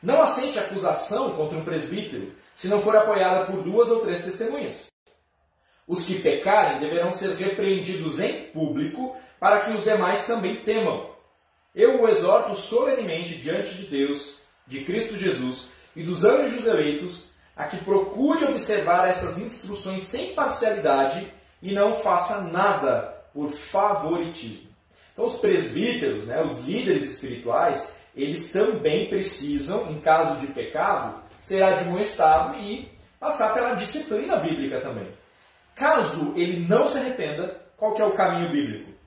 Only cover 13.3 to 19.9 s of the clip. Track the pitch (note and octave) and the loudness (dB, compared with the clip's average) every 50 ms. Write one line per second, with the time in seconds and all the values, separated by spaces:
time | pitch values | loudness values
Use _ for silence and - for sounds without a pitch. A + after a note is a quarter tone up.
13.3 | D#3+ - B2+ D3 E3+ - - - F#3 F#3 - - C#3+ C#3 C#3 C#3+ C#3+ D3 - - | -10 -10 -6 -4 -4 -4 -4 -6 -8 -12 -12 -6 0 0 0 0 0 -4 -6 -12
14.3 | - - _ _ _ _ _ - C3 C3+ C3+ - F3+ A3 A3 - A3 F3+ F#3 F#3 | -14 -20 _ _ _ _ _ -14 -14 -12 -8 -4 -4 -4 -2 -4 -6 -2 -2 -2
15.3 | C3+ B2 B2+ B2+ B2+ - - - - - - - _ D#3 D#3+ E3+ F3+ D#3+ E3 G#3+ | -2 0 -2 -4 -6 -6 -10 -14 -18 -20 -20 -20 _ -10 -8 -6 -4 4 4 6
16.3 | - D4+ - B3 A3+ B3 A3 A3+ F#3+ D3+ D3 D3 D3 D3 E3+ F3+ F3 - - - | 6 6 2 0 -2 -2 0 0 2 2 2 0 0 -4 -6 -8 -10 -12 -16 -20
17.3 | _ _ _ _ _ - D3 - G3 F3+ - F#3+ G3 G3 F#3+ G3 - G#3+ C4+ D4+ | _ _ _ _ _ -10 -10 -8 -8 -10 -2 2 2 2 2 0 -2 0 0 2
18.3 | E4 D#4+ D4 C#4 - A3+ - - G#3+ G3 - E3+ F3 F3+ F#3 F3+ F3+ - - E3+ | 2 2 0 0 0 -2 -2 -2 -2 0 2 2 4 4 4 2 2 0 -2 -6
19.3 | E3+ E3+ A3 A#3 - - - F#3 G3+ G3+ - F#3+ | -6 -6 -8 -10 -10 -12 -12 -12 -12 -10 -8 -8